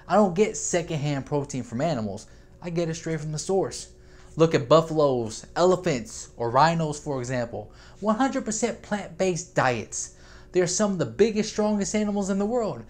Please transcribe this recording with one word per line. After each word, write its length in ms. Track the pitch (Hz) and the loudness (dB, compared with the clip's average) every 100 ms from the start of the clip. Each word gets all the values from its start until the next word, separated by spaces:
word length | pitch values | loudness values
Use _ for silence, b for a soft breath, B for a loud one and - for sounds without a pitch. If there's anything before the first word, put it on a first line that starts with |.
| B | B
I 80 | 185 | 4
don't 180 | 202 | 4
get 240 | 170 214 - | 4 0 0
secondhand 680 | - 175 165 156 147 139 - | -2 -2 -2 -2 -2 -2 -2
protein 340 | 147 131 131 | -4 -2 -8
from 200 | 113 113 | -6 -4
animals. 440 | 165 131 107 98 - b b b | -2 -2 -4 -8 -14 b b b
I 80 | 175 | -6
get 180 | 170 165 | -2 -2
it 60 | 160 | -4
straight 260 | 165 160 | -4 -6
from 100 | 156 | -6
the 60 | 151 | -6
source. 520 | - 190 151 - - - b b b - | -2 0 0 -6 -14 -20 b b b 2
Look 180 | 165 160 | 4 4
at 120 | 123 | 6
buffaloes, 760 | 156 160 156 143 123 110 - - 156 | 6 6 2 2 2 -2 -8 -6 2
elephants, 720 | 180 180 180 131 107 - - - | 4 4 0 -2 -6 -14 -14 -6
or 140 | 117 | 0
rhinos, 500 | 127 160 165 156 143 | 4 4 2 -2 -4
for 200 | 156 135 | -6 -6
example. 520 | 123 127 117 104 104 B B B | -4 -4 -4 -8 -12 B B B
One 160 | 208 214 | -2 0
hundred 300 | 269 269 220 | 0 -2 -4
percent 360 | 214 226 - | -2 -4 -4
plant-based 720 | - 208 170 - 190 165 - | -6 -6 -6 -2 -2 -2 -4
diets. 600 | - 127 117 - - - - B B B | 0 0 0 -4 -10 -10 -14 B B B
They 100 | 180 | 0
are 60 | 170 | 2
some 240 | - 208 | 2 0
of 80 | 185 | 0
the 60 | 123 | -2
biggest, 460 | 113 226 214 214 | 2 2 2 -2
strongest 440 | - 214 208 190 214 | 0 0 0 0 -2
animals 340 | 208 202 190 | 0 -2 0
in 80 | 196 | 0
the 80 | 208 | 0
world. 380 | 247 208 120 | 0 -2 -6